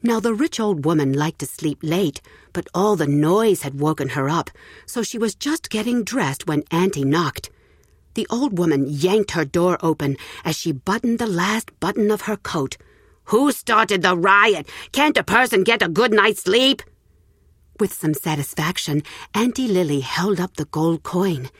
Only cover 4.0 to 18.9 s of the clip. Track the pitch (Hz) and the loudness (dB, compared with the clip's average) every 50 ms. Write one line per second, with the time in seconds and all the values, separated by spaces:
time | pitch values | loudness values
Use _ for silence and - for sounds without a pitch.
4 | 143 131 127 151 135 135 151 170 - - - - - - - - - - - 247 | -2 -4 -2 -2 -2 0 0 -2 -2 -4 -8 -20 -20 -20 -20 -20 -18 -12 -6 -6
5 | 226 - - 240 214 226 196 _ - 285 302 330 _ - - 214 214 240 240 247 | -6 -6 -4 -2 -2 -2 -4 _ -4 -4 -4 -4 _ -6 -4 -4 -2 0 -2 -2
6 | 220 180 220 269 214 143 135 - - - 156 147 147 _ - 165 180 190 190 143 | -2 -2 -2 -2 -2 -2 -2 -4 -4 -2 -2 -2 -2 _ 0 0 0 2 0 0
7 | 139 135 139 165 175 143 - - - - - _ _ _ _ _ _ _ _ _ | 0 0 2 2 0 -2 -4 -8 -14 -16 -18 _ _ _ _ _ _ _ _ _
8 | _ _ _ - 220 - - 233 262 294 208 170 175 165 156 139 139 131 151 143 | _ _ _ -6 -4 -2 -2 -2 -2 -2 0 0 0 2 2 0 0 -2 -2 0
9 | 139 180 190 220 208 - - 175 160 143 - 175 170 180 180 - - 165 156 - | 0 2 2 2 0 0 -2 -4 -4 -2 0 0 2 2 0 0 0 -2 -2 0
10 | 151 139 139 135 - - - - - 175 156 - - 170 156 131 - - 190 226 | -2 -4 -4 -4 -8 -16 -18 -10 -6 -6 -6 -4 -2 -4 -4 -4 -2 -2 -4 -2
11 | - 247 226 226 233 226 196 170 175 190 214 220 - - - _ - 165 - - | 0 -2 -2 0 -2 -2 -2 0 0 0 0 -2 -4 -6 -12 _ -4 -4 -2 0
12 | 214 208 214 208 - - 214 196 _ - - 170 139 131 - - - _ _ _ | 2 2 2 0 -2 -4 -6 -6 _ -6 -4 -4 -4 -4 -6 -12 -18 _ _ _
13 | _ _ _ _ _ - - 220 269 294 254 - - - 240 214 220 - 208 190 | _ _ _ _ _ 0 2 2 4 4 0 0 -2 0 2 2 4 4 2 2
14 | 160 175 180 175 170 196 196 202 202 226 208 175 139 - - - - - _ - | 4 2 2 4 4 4 6 6 6 6 4 2 -2 -10 -14 -18 -18 -8 _ 2
15 | 277 302 311 262 175 - 190 226 254 247 - 208 190 214 233 226 - 170 165 151 | 2 4 4 2 0 2 2 2 2 4 2 0 2 4 2 2 2 0 2 2
16 | 226 254 214 214 196 220 214 - - - 190 233 254 262 269 - - - _ _ | 2 4 4 4 4 4 2 0 0 2 2 4 4 4 2 0 -4 -18 _ _
17 | _ _ _ _ _ _ _ _ _ _ _ _ _ _ _ - 220 190 - - | _ _ _ _ _ _ _ _ _ _ _ _ _ _ _ -2 -2 -2 -2 -2
18 | - 156 156 - - 175 156 147 143 - - - 156 156 180 - - - | -2 -2 -2 -2 -2 -4 -2 -2 -4 -6 -4 -4 -4 -4 -2 -4 -4 -2